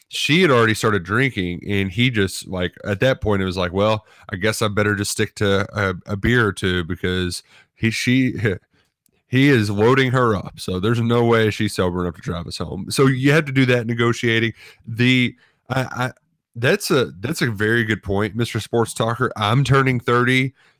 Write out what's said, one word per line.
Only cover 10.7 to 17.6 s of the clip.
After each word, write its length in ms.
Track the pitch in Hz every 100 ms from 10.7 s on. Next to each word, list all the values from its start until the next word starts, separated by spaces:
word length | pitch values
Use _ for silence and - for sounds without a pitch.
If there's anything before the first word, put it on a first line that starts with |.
| 92
there's 200 | 104 120
no 240 | 113 120
way 260 | 117 113 110
she's 220 | - 107
sober 280 | - 92 90
enough 160 | 90 -
to 40 |
drive 280 | - 85 85
us 100 | -
home." 320 | 85 92 -
So 160 | - 135
you 240 | 127 139
have 140 | 156
to 80 | 143
do 120 | 135 127
that 200 | 123 113
negotiating. 680 | 117 120 113 117 113 113 - - -
The, 520 | - 113 123 127 123 - _ _ -
I, 120 | 131
I, 300 | 127 - 123 - _ _ _ 113
that's 340 | 127 208 -
a, 220 | 147 90 82
that's 200 | 120 165
a 80 | 135
very 360 | 101